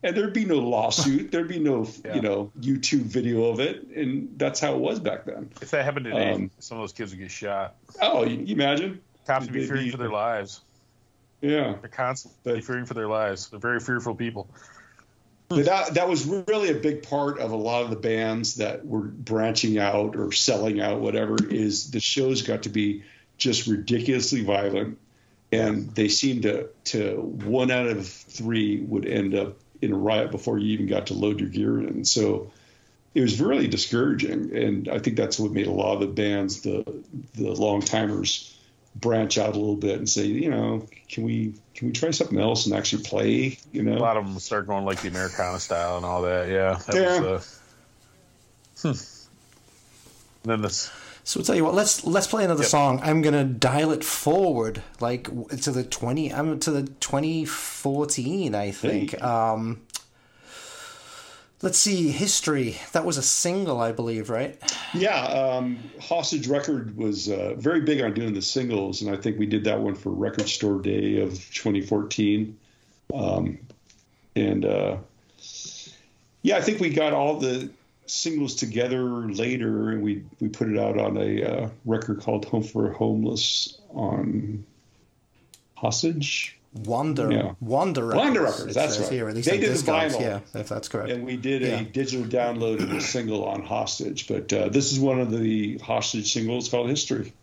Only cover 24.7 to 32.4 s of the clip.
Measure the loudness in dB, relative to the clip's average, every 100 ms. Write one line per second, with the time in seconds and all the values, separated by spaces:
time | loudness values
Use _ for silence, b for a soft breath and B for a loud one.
24.7 | 0 -2 -6 _ b b b _ 2 2
25.7 | 0 -4 0 2 4 2 2 0 0 -4
26.7 | -10 -4 -2 -2 -2 -6 -6 0 2 4
27.7 | 2 2 -2 -4 -12 -18 -8 -2 2 2
28.7 | 0 0 -2 0 0 2 0 -2 -8 _
29.7 | -4 0 2 2 2 0 -2 -2 0 0
30.7 | 0 0 0 -2 0 0 0 -2 0 0
31.7 | 0 0 -2 0 2 2 0